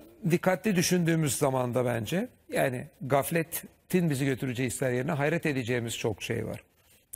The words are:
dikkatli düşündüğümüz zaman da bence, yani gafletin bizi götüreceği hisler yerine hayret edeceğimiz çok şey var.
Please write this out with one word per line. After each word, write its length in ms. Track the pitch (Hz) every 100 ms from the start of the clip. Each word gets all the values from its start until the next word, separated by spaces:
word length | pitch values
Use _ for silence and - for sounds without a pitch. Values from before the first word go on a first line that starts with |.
| - - 185
dikkatli 440 | 175 185 185 220 180
düşündüğümüz 640 | - 180 165 165 151 -
zaman 380 | 143 131 123 123
da 100 | 123
bence, 440 | 117 107 175 247 - -
yani 380 | - 143 123 139 -
gafletin 1080 | 135 139 - 165 160 - - _ - 185 170
bizi 160 | 135 139
götüreceği 440 | 123 135 117 131
hisler 220 | - 131
yerine 200 | 123 135
hayret 340 | 143 147 165 160
edeceğimiz 520 | 135 113 123 113 -
çok 260 | 117 104
şey 240 | - 113 110
var. 160 | - - _ _ _ _